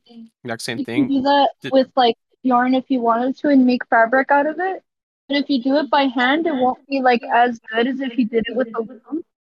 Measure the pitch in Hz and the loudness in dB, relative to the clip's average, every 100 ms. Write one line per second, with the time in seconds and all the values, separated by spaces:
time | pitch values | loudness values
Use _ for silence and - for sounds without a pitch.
0 | _ 233 226 _ 123 113 - 117 254 294 | _ -20 -20 _ -10 -10 -8 -8 -4 -2
1 | 262 277 277 285 269 - - 269 262 - | -2 0 2 2 2 -2 -2 0 0 0
2 | 240 - _ _ 262 240 254 262 - 262 | 0 0 _ _ 0 0 2 0 -2 -2
3 | 233 226 254 262 294 277 247 247 - 233 | 0 0 -2 -2 2 4 4 2 2 2
4 | 226 262 262 285 294 311 381 370 _ _ | 4 2 2 2 0 -2 -6 -6 _ _
5 | _ _ - 285 269 277 262 285 302 294 | _ _ -6 -4 -2 -2 0 0 2 0
6 | 277 254 247 302 330 262 254 247 - 277 | 0 0 0 0 0 0 -2 -2 -6 0
7 | 254 240 - 233 247 226 - 220 247 269 | 2 0 2 2 2 0 -6 -2 -2 -2
8 | 269 233 220 226 220 247 233 226 220 240 | -4 -2 0 -2 -2 -4 -6 -6 -8 -10
9 | - 302 - _ _ | -10 -10 -10 _ _